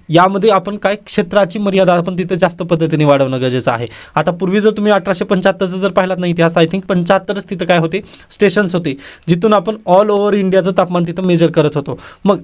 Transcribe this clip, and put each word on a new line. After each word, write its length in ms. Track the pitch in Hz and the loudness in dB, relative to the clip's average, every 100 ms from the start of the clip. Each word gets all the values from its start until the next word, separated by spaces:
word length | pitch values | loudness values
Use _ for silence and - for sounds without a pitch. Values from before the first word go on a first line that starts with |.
| - | 0
यामध्ये 420 | 160 185 196 220 | 2 4 2 2
आपण 260 | 190 185 208 | 0 -2 -4
काय 200 | 190 208 - | -4 -4 -6
क्षेत्राची 520 | - 202 202 190 214 | -4 0 0 0 -2
मर्यादा 360 | 202 190 185 | -2 2 2
आपण 240 | 175 175 180 | 2 0 -4
तिथे 180 | 175 185 | -4 0
जास्त 260 | 175 175 | -2 -2
पद्धतीने 420 | 175 165 160 151 | -4 -2 0 2
वाढवणं 360 | 147 139 135 131 | 4 4 2 -2
गरजेचं 300 | 127 127 120 | -2 -2 -2
आहे. 160 | 117 120 - - | -4 -6 -14 -8
आता 160 | - 156 | -4 -2
पूर्वी 300 | 175 185 202 | -2 -2 2
जर 100 | 214 | 2
तुम्ही 220 | 208 208 | 2 2
अठराशे 320 | 202 180 180 | 0 0 -4
पंच्याहत्तरचं 540 | 196 190 190 185 185 185 | -2 0 0 0 -4 -2
जर 100 | 196 | -2
पाहिलात 280 | 190 185 175 | 0 -2 -2
ना 60 | 180 | -2
इतिहास, 280 | 170 165 170 | 0 0 2
I 100 | 165 | 0
think 140 | 190 | 0
पंच्याहत्तरच 680 | 185 180 175 196 190 202 196 | -2 0 2 0 0 -8 -6
तिथं 140 | 185 | -6
काय 140 | 175 175 | 0 0
होते, 220 | 160 185 - - - | 0 -4 -8 -20 -12
स्टेशन्स 440 | - 208 208 190 | 0 2 2 0
होते 220 | 175 165 135 - - - | -2 -4 -8 -12 -8 -2
जिथून 240 | 175 214 | 0 2
आपण 220 | 208 214 | 2 0
all 360 | 214 - 180 208 | -4 2 4 4
over 240 | 208 208 | 2 2
इंडियाचं 380 | 202 190 190 180 190 | 0 2 2 0 0
तापमान 180 | 180 175 | 0 0
तिथं 260 | 175 170 | -2 -2
मेजर 280 | 185 170 160 | 0 2 2
करत 200 | 165 147 | 0 -2
होतो. 260 | 151 139 123 - - | -4 -6 -10 -14 -4
मग 160 | 190 196 | -2 -2